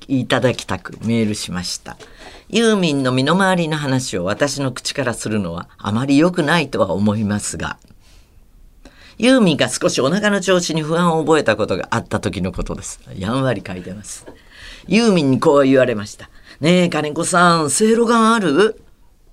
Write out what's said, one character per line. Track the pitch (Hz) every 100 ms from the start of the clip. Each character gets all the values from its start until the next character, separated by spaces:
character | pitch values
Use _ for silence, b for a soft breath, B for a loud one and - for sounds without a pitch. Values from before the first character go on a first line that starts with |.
| -
い | 131 127
た | 131
だ | 120
き | 117
た | - 95
く | - -
メ | 104 117
ー | 107
ル |
し | 107 -
ま | 90
し | 90 -
た。 | - - B B B B B
ユ | 214 226
ー | 208
ミ | 175
ン | 139
の | 127
身 | 127
の | 135 180
回 | 190 185
り | 160
の | 156
話 | 143 131 127 98
を |
私 | 87 104 143 135
の | 135
口 | 127 -
か | -
ら | 123
す | 113 113
る | 107
の | 87
は | 85 - b
あ | 101
ま | 107 139
り | 139
良 | 170
く | 180
な | 151 170
い | 135
と | 101
は | 98
思 | 87 104 104
い |
ま | 104 104
す | - 82
が、 | 80 - _ - b b b b - - - _ B B B B
ユ | 240 262
ー |
ミ | 196
ン | 135
が | 123
少 | - 175
し | 170
お | 131
腹 | 190 208
の | 202
調 | 185 180
子 | 175
に | 160
不 | 151 165
安 | 175 160
を |
覚 | 147 156
え |
た | 120 107
こ | 104
と | 95
が | -
あ | 117
っ | -
た | 104
時 | 104 85
の | 92
こ | 87
と | - 87
で |
す。 | - - - -
や | 95
ん | 131
わ | 131
り | 104 90
書 |
い | 92
て | 90
ま | 101
す。 | 104 - - - B B B B B
ユ | 208 233
ー |
ミ | 185
ン | 139
に | 127
こ | 165 143
う |
言 | 135 135
わ | 123
れ |
ま | 107 101
し |
た。 | - - B B B
「ね | 147 180
え、 | 175
金 | 151 151
子 | 147
さ | 165 180 175 165
ん、 | 147
せ | - 220
い |
ろ | 226 233
が | 233 220
ん |
あ | 226
る？」 | 180 139 214 - - _ _ _ _